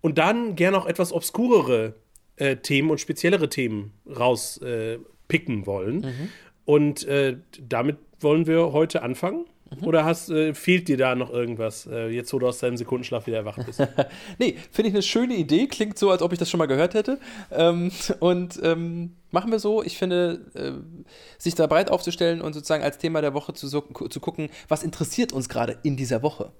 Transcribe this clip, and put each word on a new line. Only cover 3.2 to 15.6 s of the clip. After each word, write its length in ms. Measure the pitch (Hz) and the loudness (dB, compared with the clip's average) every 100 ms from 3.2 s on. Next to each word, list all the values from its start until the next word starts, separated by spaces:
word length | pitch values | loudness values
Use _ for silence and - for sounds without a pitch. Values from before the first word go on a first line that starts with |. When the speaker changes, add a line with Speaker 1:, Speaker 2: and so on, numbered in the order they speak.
| 170 190 151 | 2 2 0
Speaker 1:
Themen 440 | - 123 107 104 - - | 0 -2 -2 -8 -16 -16
raus, 500 | 127 123 117 - - | 0 2 2 -4 -10
äh, 380 | 131 117 110 117 - _ _ | -6 -4 -4 -8 -12 _ _
picken 380 | 165 - 120 98 | -2 0 -4 -2
wollen. 300 | 98 95 151 | -2 -2 -4
Speaker 2:
Mhm. 280 | 135 127 175 - - _ - | -4 -8 -10 -12 -20 _ 4
Speaker 1:
Und, 400 | 147 147 143 - | 4 4 0 -2
äh, 300 | 139 135 127 - - 127 | 2 2 -2 -12 -20 -4
damit 300 | 117 131 143 _ _ | -2 0 -2 _ _
wollen 260 | 147 156 160 | 2 4 4
wir 260 | 160 165 | 4 4
heute 280 | 143 160 175 | 2 2 0
anfangen? 440 | 120 131 175 311 339 _ - 135 | -2 -4 -4 -4 -8 _ -18 -6
Speaker 2:
Mhm. 60 | 170 | 2
Speaker 1:
Oder 200 | 160 156 | 4 4
hast, 240 | 165 - | 0 0
äh, 240 | 156 156 | 0 2
fehlt 340 | 147 - 180 175 | 0 4 4 4
dir 80 | 135 | 2
da 180 | 131 127 | 4 2
noch 140 | 127 | -2
irgendwas, 580 | 120 120 113 110 - - | -2 -2 -2 -4 -4 -10
äh, 200 | 117 113 | -6 -4
jetzt 240 | 117 120 | -4 -4
wo 60 | 135 | 0
du 80 | 123 | 0
aus 120 | 120 | 0
deinem 180 | 123 120 | -2 -2
Sekundenschlaf 500 | 117 127 123 120 107 | -2 -4 -2 -6 -2
wieder 100 | 113 | -4
erwacht 280 | 104 101 117 | -4 -8 -10
bist? 160 | 117 | -2
Speaker 2:
<laughs> 580 | 139 - 139 - - 180 | -2 0 -2 -4 -18 -2
Nee, 160 | 254 269 - | 0 0 -8
finde 180 | - 220 | 0 2
ich 60 | 202 | 2
eine 60 | |
schöne 340 | 190 226 247 233 | 2 2 2 0
Idee. 320 | 151 156 | 2 4